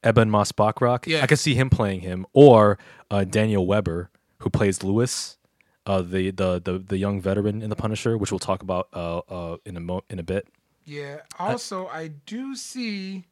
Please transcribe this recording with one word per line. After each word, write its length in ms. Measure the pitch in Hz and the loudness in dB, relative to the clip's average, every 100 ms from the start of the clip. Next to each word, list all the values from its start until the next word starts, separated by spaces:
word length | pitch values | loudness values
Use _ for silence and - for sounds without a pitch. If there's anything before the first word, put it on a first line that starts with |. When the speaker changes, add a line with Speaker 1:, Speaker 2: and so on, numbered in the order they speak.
Speaker 1:
Eben 280 | - 113 110 | 4 4 6
Moss 200 | 107 101 | 4 2
Bachrach. 540 | - 107 107 123 123 - | 2 0 2 0 0 -2
Speaker 2:
Yeah. 160 | 156 | -2
Speaker 1:
I 40 | 135 | 2
could 120 | 151 | 2
see 160 | - | 2
him 160 | 131 131 | 0 2
playing 300 | - 107 95 | 2 0 -2
him, 260 | 87 90 92 | -6 -8 -2
or, 460 | - 143 113 104 101 - - - | 10 12 12 8 4 -6 -20 -6
uh, 140 | 101 | -2
Daniel 420 | 95 107 110 104 90 | 0 0 0 0 0
Weber, 440 | 101 90 85 90 _ _ _ | 0 -2 -6 -10 _ _ _
who 120 | - | -4
plays 320 | - 104 92 | 0 0 0
Lewis, 540 | 95 101 123 - - - _ _ _ _ - | -2 0 0 -4 -10 -14 _ _ _ _ -4
uh, 160 | 98 | -4
the, 280 | 87 95 92 | -2 -4 -4
the, 300 | 92 92 90 | -2 -2 -2
the, 180 | 87 92 | -4 -8
the 200 | 95 98 | -4 -4
young 220 | 98 101 | -2 -2
veteran 420 | 95 98 104 104 | -2 -2 -2 -4
in 80 | 110 | -8
The 60 | 107 | -6
Punisher, 400 | 110 110 120 113 | -4 -4 -2 -2
which 120 | 101 | -2
we'll 60 | 95 | -6
talk 240 | - 95 | -4 -6
about, 260 | 92 90 - | -4 -6 -6
uh, 260 | - 85 85 - | -8 -8 -8 -10
uh, 280 | 90 85 85 | -12 -12 -12
in 120 | - 87 | -14 -14
a 40 | |
mo-, 240 | 85 90 - | -8 -10 -10
in 80 | 98 | -12
a 40 | |
bit. 240 | 85 92 - _ _ _ - | -6 -6 -6 _ _ _ -18
Speaker 2:
Yeah. 320 | 147 143 147 - - | -14 -14 -16 -20 -10
Speaker 1:
I 140 | 185 | -8
Speaker 2:
Also, 340 | 233 - 190 185 | -6 -8 -12 -10
I 200 | 143 165 | -12 -14
do 460 | 147 - 220 269 | -16 -14 -12 -12
see. 720 | 262 - 254 240 202 190 190 180 | -12 -14 -10 -8 -8 -10 -12 -16